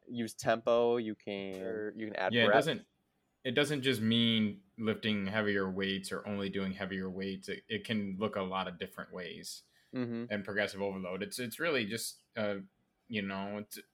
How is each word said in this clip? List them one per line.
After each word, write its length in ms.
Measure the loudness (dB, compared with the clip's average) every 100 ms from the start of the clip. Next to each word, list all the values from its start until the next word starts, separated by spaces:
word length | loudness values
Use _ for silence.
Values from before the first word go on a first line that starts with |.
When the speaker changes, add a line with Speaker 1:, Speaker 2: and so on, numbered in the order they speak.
| -8
Speaker 1:
use 260 | -4 -4
tempo. 640 | -2 2 2 4 6 6 4
You 180 | 0
can, 460 | -4 -6 -4 -4 -6
or 300 | -4 -4 -4 -6
you 100 | -6
can 100 | 0
add 160 | 2
Speaker 2:
Yeah, 120 | 6
it 20 | 8
Speaker 1:
reps. 120 | 6
Speaker 2:
doesn't, 240 | 6 -2 -6 _ _ _ _ _
it 100 | 0
doesn't 280 | 2 4 2
just 180 | 2 2
mean 600 | 4 4 6 4 2 0 _ -4
lifting 480 | 0 0 2 0 2
heavier 440 | 2 2 2 0
weights 400 | 0 0 0 -2
or 160 | -6 -4
only 220 | -2 -2
doing 240 | -2 -2
heavier 380 | -2 -4 -4 -4
weights. 380 | -4 -4 -6 -6
It, 160 | -10 -6
it 160 | -6
can 320 | -2 -2 -2 -2
look 180 | -2 0
a 60 |
lot 240 | -2 -2 -2
of 120 | -4
different 340 | -8 -8 -10
ways. 500 | -8 -10 -10 -12 -14 -16 _ _
Speaker 1:
Mm-hmm. 300 | -6 -4 -4 -4
Speaker 2:
And 140 | -4
progressive 360 | -2 0 0 0
overload, 420 | -2 -2 -4 -4
it's, 160 | -6 -6
it's 220 | -6 -2
really 240 | 0 0
just, 380 | 0 -2 -6 -10 _
uh, 200 | -4 -2 -2 -6 _ _ _ _
you 120 | -4
know, 380 | -2 -2 -4 -6
it's 200 | -8 -14 -12